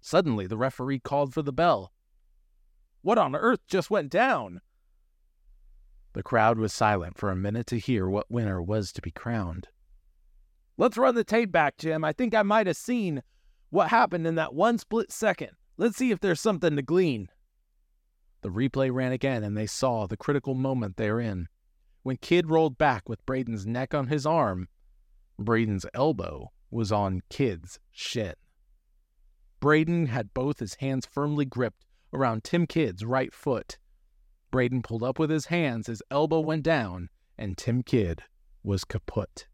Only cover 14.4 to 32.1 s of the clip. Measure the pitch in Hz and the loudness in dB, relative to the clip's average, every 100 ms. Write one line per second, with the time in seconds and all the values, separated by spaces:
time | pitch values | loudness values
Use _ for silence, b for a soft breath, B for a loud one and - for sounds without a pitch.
14.4 | 156 131 214 233 - 220 - - 220 - | -2 2 2 2 -2 -2 -2 -2 -2 0
15.4 | 131 _ _ - 226 202 254 196 196 165 | -6 _ _ 0 0 2 0 2 2 2
16.4 | 226 185 170 147 131 170 180 117 92 _ | 2 4 2 2 2 2 4 0 -6 _
17.4 | _ _ _ _ _ _ _ _ _ _ | _ _ _ _ _ _ _ _ _ _
18.4 | 107 92 135 135 135 127 127 127 135 123 | -8 -2 0 2 0 0 -2 0 0 -2
19.4 | 107 104 110 - 131 117 98 110 - 143 | -2 -4 -4 -2 0 0 -4 -6 -2 -2
20.4 | 139 131 135 127 107 92 107 110 117 92 | -2 -2 0 -2 -4 -2 -2 0 -2 -4
21.4 | 85 _ _ _ _ _ 131 131 - 175 | -8 _ _ _ _ _ -6 -6 2 2
22.4 | 165 160 160 127 147 117 - 113 - 131 | 4 2 2 2 2 2 -4 -10 -6 -4
23.4 | 117 110 98 120 131 151 127 151 143 165 | -4 -6 -4 -4 -2 -2 0 -2 0 2
24.4 | 120 90 92 _ _ _ _ _ _ - | 2 -2 -6 _ _ _ _ _ _ -8
25.4 | 104 113 110 98 - - 147 123 87 76 | 2 2 4 0 -4 0 2 2 -6 -8
26.4 | - _ _ 117 107 104 101 92 - - | -14 _ _ -4 0 0 0 -2 -6 0
27.4 | 135 87 87 - _ - - 127 101 - | 0 0 -10 -20 _ -12 -8 -4 -6 -8
28.4 | _ _ _ _ _ _ _ _ _ _ | _ _ _ _ _ _ _ _ _ _
29.4 | _ _ 139 151 160 175 156 120 - - | _ _ 4 4 4 2 0 -2 -4 -4
30.4 | 135 147 104 - 135 131 - - 147 147 | -4 -4 -8 -6 -4 -4 -4 -4 -2 0
31.4 | 139 123 120 _ _ _ _ | -2 -2 -4 _ _ _ _